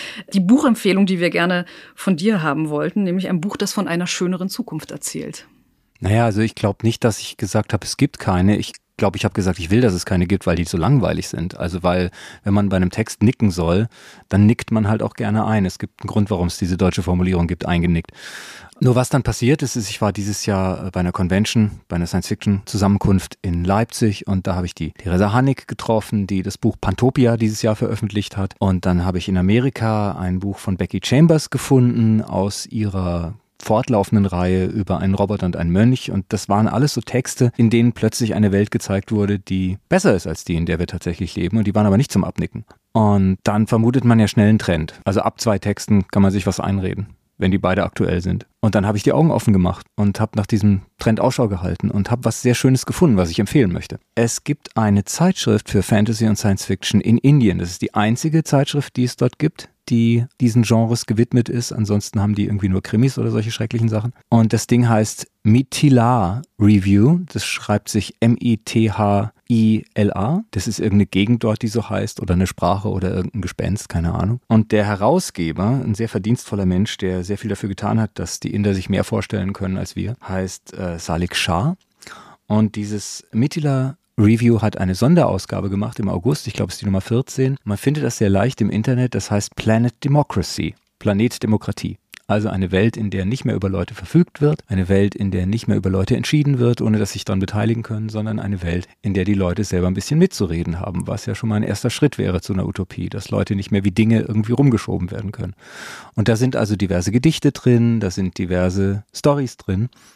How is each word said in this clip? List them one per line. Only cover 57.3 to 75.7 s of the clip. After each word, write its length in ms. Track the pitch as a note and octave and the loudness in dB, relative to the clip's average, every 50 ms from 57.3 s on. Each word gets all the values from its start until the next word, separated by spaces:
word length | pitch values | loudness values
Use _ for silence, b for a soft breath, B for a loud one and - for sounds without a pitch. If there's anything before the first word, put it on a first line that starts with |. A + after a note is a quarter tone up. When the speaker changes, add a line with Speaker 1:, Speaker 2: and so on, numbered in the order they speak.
| D3 D3 A#2+ G#2 F2 F2+ | 4 6 6 4 2 0
Speaker 2:
Das 140 | F2+ F2 | -2 -6
ist 100 | F2 - | -8 -6
die 140 | - - - | -8 -4 -2
einzige 480 | G#2 G#2+ G#2+ A#2 - - D#3+ D3+ D#3+ D#3 | 0 0 0 0 0 -2 0 0 0 0
Zeitschrift, 520 | - - C#3 C#3 - - C#3+ C#3 - - | 2 2 2 2 0 -2 -4 -4 -4 -2
die 100 | - B2 | -2 -2
es 120 | B2 - - | -2 0 0
dort 220 | B2+ B2 - - | -2 -2 -2 0
gibt, 300 | - D#3 - - - - _ _ - - | -4 -4 -4 -4 -20 -20 _ _ -6 -2
die 380 | B2 A#2 A#2 A#2 A#2 A#2 A#2+ C3 _ - | 0 2 4 4 2 2 0 -2 _ 0
diesen 220 | C3+ A#2+ A2 A#2+ A2+ | 0 2 4 4 4
Genres 420 | A2 A#2+ A2+ A2+ A2+ A#2+ A#2 - | 4 4 2 2 2 0 -2 -2
gewidmet 420 | - A#2 G2+ A#2+ - - B2 A2+ - | -2 2 2 2 2 2 0 0 0
ist. 240 | - A#2+ A#2+ - | -2 -6 -4 -6
Ansonsten 480 | - - A2 G2+ G#2+ G2+ - - - G#2+ | -4 -2 -2 0 0 0 -2 -2 -2 -2
haben 140 | G2 G#2 G#2 | 0 0 0
die 120 | G2+ G2+ | 0 0
irgendwie 240 | G2 G#2 G2+ G2 G2 | -2 -2 -2 0 0
nur 120 | F#2 G2 | 0 0
Krimis 380 | - - - A2 B2 C3+ - - | -2 0 0 2 2 2 2 0
oder 100 | A2+ A2+ | -2 -2
solche 220 | A2+ A2+ G#2+ A2+ | -2 -2 -2 -4
schrecklichen 360 | A#2 - A#2 A2+ - A#2 A2+ A2+ | -4 -6 -6 -4 -2 0 0 0
Sachen. 260 | A2+ - A2+ A#2+ - b b - | 0 0 -4 -4 -8 b b 2
Und 220 | - A#2 A2+ A2 | 4 4 4 4
das 140 | A#2 G#2+ - | 2 0 0
Ding 240 | - B2 A#2+ B2 A#2 | 2 2 4 4 4
heißt 380 | A#2 G#2+ A2 - - - - - _ _ - | 4 2 2 0 -2 -10 -14 -18 _ _ 2
Mithila 960 | G#2+ A2 B2 C#3 - - - - D3 C3+ A#2+ A2+ A#2 B2+ A#2+ G2 E2+ F#2+ B2 D3+ _ _ - | 4 4 4 4 0 -2 2 4 6 6 6 6 4 2 2 2 0 -2 -4 -8 _ _ 2
Review. 600 | A2 G2+ G#2+ G2+ F#2 G2 G2 G2+ G#2+ C3+ E3 F3+ F3+ D3+ | 4 6 6 6 4 4 4 6 6 6 4 2 0 -4
Das 140 | - G#2+ - | -8 -8 -6
schreibt 440 | - - - - - G#2 G#2 - - | -6 -6 -6 -4 -2 -2 -2 -2 -2
sich 260 | - A2 F#2 - - - | -4 -4 -4 -4 -4 0
M 160 | - A#2 A#2+ - | 2 2 2 2
I 160 | - B2 A2+ G#2+ | 2 -2 -2 -2
T 340 | - - - A#2 A2+ A2 | -2 -2 0 0 2 2
H 400 | G2 - G#2+ G2+ G2+ G2+ A2 A2+ - _ _ - | 2 0 0 2 2 2 0 -2 -8 _ _ 0
I 380 | B2 A2+ A2 A2 A2 G#2+ - _ - | 2 4 4 4 2 2 -2 _ -2
L 180 | - G#2 G2+ - | 0 0 0 0
A. 280 | - F#2+ A#2 D#3 F#3+ A3+ _ | -2 -2 -2 -2 -2 -4 _
Das 180 | - G#2 F#2 B2 | -6 -6 -4 -4
ist 120 | G#2 - | -4 -2
irgendeine 260 | G#2+ G#2+ G2 G2+ G2 | -2 2 4 2 2
Gegend 380 | - - F#2+ G2+ G#2 A#2+ A2+ - | 2 2 0 2 2 2 0 0
dort, 180 | A2+ G#2+ - | 0 -2 0
die 60 | - A2+ | -2 -4
so 200 | G#2+ A#2+ G#2 - | -4 -4 -4 -4
heißt, 320 | G#2+ G2 G2+ G2+ - - | -4 -4 -4 -6 -6 -8
oder 140 | - F#2 F2+ | -2 0 2
eine 140 | F2 F#2+ F2+ | 2 2 0
Sprache 400 | - - - F2 F2+ G2 G2+ G#2+ | -2 -2 0 0 0 0 -2 -4
oder 260 | G2 F#2+ F#2 F#2 F#2+ | -4 -4 -4 -4 -2
irgendein 280 | F#2 F2+ - - G#2+ | -4 -4 -6 -6 -6
Gespenst, 460 | F#2 F2+ - - - - F#2 G#2+ - - | -8 -8 -6 -4 -4 -2 -2 -4 -6 -4
keine 280 | - F#2+ E2 E2+ - | -4 -2 -2 -2 -2
Ahnung. 240 | - F#2 G2 A#2+ B2 _ - | -2 -2 -2 -2 -4 _ 0
Und 240 | A#2 A2+ G#2+ - | 2 2 2 4
der 140 | A2 G#2+ G2+ | 2 2 2
Herausgeber, 960 | G2+ G#2 F#2+ G2 A2+ D#3 F#3 F3+ - - - F2 E2 D#2 - F#2 G#2+ | 2 0 0 2 2 2 2 0 -4 -6 -4 -4 -4 -2 -2 0 0